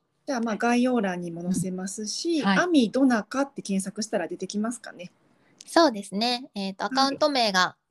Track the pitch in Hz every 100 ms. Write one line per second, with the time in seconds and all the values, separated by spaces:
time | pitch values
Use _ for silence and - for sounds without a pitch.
0 | _ _ - 247 226 214 240 240 247 240
1 | 196 180 175 170 175 185 185 185 196 -
2 | 214 - 339 320 196 196 359 311 226 254
3 | 269 226 - 262 277 - - 190 190 208
4 | 220 208 165 175 185 208 220 247 - -
5 | - _ _ _ _ - - 330 311 208
6 | - 196 240 247 269 202 196 190 202 269
7 | 269 277 302 269 220 185 175 - _